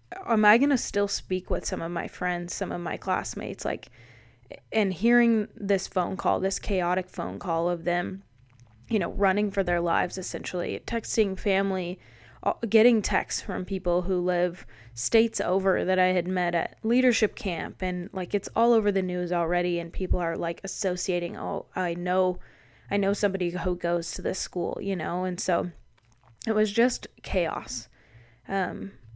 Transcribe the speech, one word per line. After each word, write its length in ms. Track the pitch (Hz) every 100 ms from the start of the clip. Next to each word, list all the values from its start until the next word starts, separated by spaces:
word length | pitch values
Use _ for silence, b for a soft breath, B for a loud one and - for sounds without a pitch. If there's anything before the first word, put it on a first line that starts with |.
| - - -
am 180 | 220 214
I 120 | 233
gonna 200 | 285 262
still 300 | - 202 202
speak 420 | - - 185 -
with 160 | 175 -
some 160 | 175
of 100 | 165
my 160 | 175 -
friends, 460 | - 180 175 175
some 180 | - 180
of 80 | 175
my 160 | 175 -
classmates? 720 | - 196 190 - - - -
Like, 240 | - - b b b b b b - -
and 220 | 220 202
hearing 540 | 170 226 240 240 226 208 -
this 320 | 196 190 -
phone 280 | 190 185 185
call, 240 | - 98
this 200 | 190 -
chaotic 500 | - 190 175 180 185
phone 300 | - 180 190
call 280 | 190 165 170
of 180 | 175 165
them, 360 | 175 196 190 - _ _ _ - - -
you 120 | 220
know, 100 | 175
running 380 | - 196 196 208
for 140 | 196
their 180 | 180 175
lives, 360 | 170 180 180 190
essentially, 640 | 185 190 165 180 - 196 -
texting 540 | 226 - - 202 190
family, 600 | 208 190 196 190 175 180 B B B B
uh, 100 | 202 - 220
getting 340 | 220 233 226
texts 400 | - 196 - -
from 220 | - 185
people 400 | 180 190 175 175
who 160 | 180 185
live 460 | 180 175 180 175 - B B
states 460 | - - 226 226 -
over 460 | - 190 190 180 180
that 120 | 185
I 100 | 185
had 200 | 185 175
met 260 | 185 175
at 240 | 170 - -
leadership 520 | 220 247 254 226 214 -
camp. 460 | 190 165 - -
And, 280 | 185 180 175
like, 220 | 190 180
it's 160 | 202 - -
all 180 | 233
over 180 | 233 208
the 100 | 190
news 300 | 185 180 175
already. 480 | 180 165 175 180 170
And 140 | 170
people 260 | - 185 185
are, 160 | 170 165
like, 240 | 170 170
associating, 760 | - - 190 180 - 175 175 -
"Oh, 300 | 180 160 - -
I 180 | 175
know, 460 | 170 175 185 185 180 b b b b b
I 60 | 202
know 160 | 196
somebody 380 | 202 202 180 175
who 240 | 175 170 180
goes 340 | 170 175 170
to 100 | -
this 180 | 170 -
school," 380 | - 180 170 -
you 140 | 196 185
know? 280 | 170 180
And 160 | 185 175
so 320 | - 175 180 - - _ _ _ _ - -
it 80 |
was 180 | 208 214
just 360 | 208 247 - - -
chaos. 640 | - 196 165 - - - - b b b b b -
Um, 420 | 196 175 185 196 - -